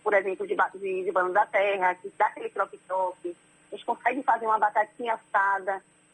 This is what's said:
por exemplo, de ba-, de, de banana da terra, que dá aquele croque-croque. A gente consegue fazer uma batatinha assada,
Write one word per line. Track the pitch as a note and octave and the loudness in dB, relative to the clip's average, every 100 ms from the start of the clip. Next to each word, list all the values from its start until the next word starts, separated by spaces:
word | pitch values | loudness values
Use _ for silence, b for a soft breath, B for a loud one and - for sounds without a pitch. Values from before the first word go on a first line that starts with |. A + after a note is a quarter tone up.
por | G#3 | 0
exemplo, | G3+ F#3+ F#3 G3 | 2 2 -4 -2
de | |
ba-, | G3+ F3+ | 0 0
de, | F#3+ G3 F#3 | -2 -6 -4
de | F#3 | -2
banana | F#3 F3+ | 0 2
da | F#3 A3 | 2 2
terra, | G3+ G3+ G3 F3+ F3+ | 2 2 2 0 -2
que | G3+ - | -6 -2
dá | G#3 | -2
aquele | - A3+ | -2 -8
croque-croque. | - G3 - - F#3 F#3 F3+ F3 F3 _ _ _ | -4 -4 -6 -6 -4 -4 -4 -12 -12 _ _ _
A | |
gente | G#3 | -10
consegue | - A#3 A#3+ B3+ | -6 -4 -2 -2
fazer | - A3+ A3 | 0 0 2
uma | A3 | 2
batatinha | G#3 A3 G#3+ - A#3 | 2 2 -2 -2 -4
assada, | A3+ - G#3 G3 G3 F#3+ F#3+ - _ _ | -4 -2 0 2 0 -2 -6 -8 _ _